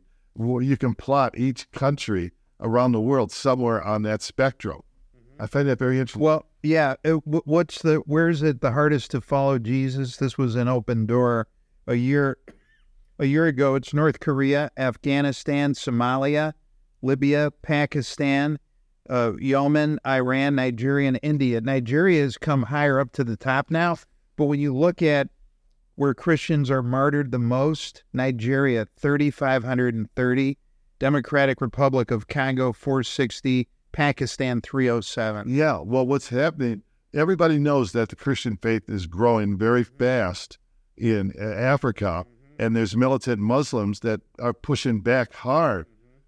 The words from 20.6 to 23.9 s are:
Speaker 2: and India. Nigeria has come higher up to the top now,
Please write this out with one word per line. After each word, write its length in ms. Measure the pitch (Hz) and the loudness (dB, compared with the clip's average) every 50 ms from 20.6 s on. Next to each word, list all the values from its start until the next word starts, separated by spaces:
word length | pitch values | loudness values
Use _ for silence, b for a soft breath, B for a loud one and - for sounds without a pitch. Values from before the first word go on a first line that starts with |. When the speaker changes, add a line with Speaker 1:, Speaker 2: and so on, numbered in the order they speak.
| 127 127 120 113 123 139 139 143 139 135 | 0 -2 -2 -2 -2 0 0 2 2 0
Speaker 2:
and 120 | 127 - - | 0 -2 -2
India. 360 | 151 151 143 139 123 117 113 | -2 0 0 0 0 0 0
Nigeria 640 | 113 135 135 135 123 113 131 156 180 196 175 151 | 0 0 -2 -2 -2 0 2 2 4 4 4 4
has 160 | 143 131 113 - | 2 0 -2 -4
come 240 | - 156 143 135 | -4 0 0 0
higher 380 | 117 113 143 147 147 143 135 131 | 0 0 -2 0 0 2 2 2
up 140 | 139 123 - | 0 -2 -2
to 100 | - 135 | -4 -4
the 120 | 117 110 | -4 -4
top 360 | - - 135 131 135 147 - | -4 -4 -2 -2 -2 -2 -2
now, 260 | 160 165 175 175 | -2 0 0 0